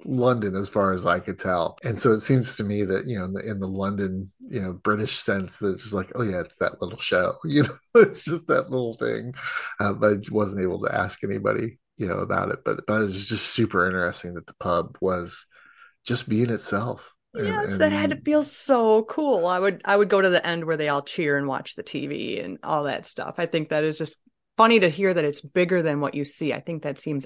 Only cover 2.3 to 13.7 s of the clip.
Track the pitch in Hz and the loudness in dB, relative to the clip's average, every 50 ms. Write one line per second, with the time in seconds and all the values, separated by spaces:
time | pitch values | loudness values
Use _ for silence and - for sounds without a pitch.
2.3 | 135 127 117 - - - 107 101 104 104 101 92 95 98 - 131 117 98 92 92 | 2 2 2 0 -4 -4 -2 -2 -2 0 0 0 0 -2 -2 -4 -6 -6 -4 -6
3.3 | 95 101 98 110 107 98 95 95 95 98 95 98 104 98 98 92 95 95 92 98 | -6 -6 -6 -6 -6 -6 -6 -6 -4 -4 -2 -2 -2 -2 -2 -2 -2 -4 -8 -10
4.3 | _ - 262 254 135 110 95 92 90 92 - 107 107 104 107 - - - - - | _ -18 -12 -8 -6 -6 -4 -6 -6 -4 0 0 0 2 0 -2 -2 -2 0 0
5.3 | 98 98 92 85 - - 104 98 92 - - 104 104 95 92 - - - 120 104 | 0 0 -2 -6 -6 -4 -2 -2 -2 -2 -4 -4 -4 -4 -4 -4 -4 -4 -2 -2
6.3 | 92 87 82 - - - 87 90 - - 95 87 - - - - 98 90 90 90 | -2 -4 -4 -6 -4 -2 -2 -2 -2 -4 -8 -8 -8 -6 -2 2 2 2 2 2
7.3 | - - - 82 143 147 127 - - - _ _ - 233 214 - - - - - | -2 -4 -4 2 4 4 4 2 0 -10 _ _ 8 8 8 8 4 -4 -4 -4
8.3 | 170 170 165 - 139 131 131 - 131 127 123 117 110 - 120 117 113 110 113 123 | -4 -4 -2 0 0 0 0 0 -2 -2 -2 -4 -4 -4 -4 -2 -2 -4 -6 -8
9.3 | 127 - - - - - - - - - 104 101 95 85 104 107 104 98 101 - | -10 -10 -8 -8 -8 -8 -8 -8 -6 -2 -2 -2 0 4 4 4 4 2 -2 -2
10.3 | 104 107 104 95 98 98 92 90 90 95 104 - - 104 98 98 - - - 101 | 0 0 0 0 -2 -2 -2 -2 -2 -2 -2 -2 0 0 -2 -2 -4 -6 -4 -4
11.3 | 101 104 101 107 107 107 110 113 - _ _ _ _ - 110 90 87 95 95 95 | -4 -2 0 0 0 0 -2 -6 -8 _ _ _ _ -6 -4 -4 -2 -2 -2 -2
12.3 | 95 95 95 98 - - - - - - - - 107 110 107 101 92 98 101 - | -2 -2 -2 -2 -4 -4 -2 -4 -4 -4 -2 0 0 0 0 0 -2 -4 -4 -4
13.3 | 110 101 - - - - 113 - | -2 0 0 0 2 0 0 2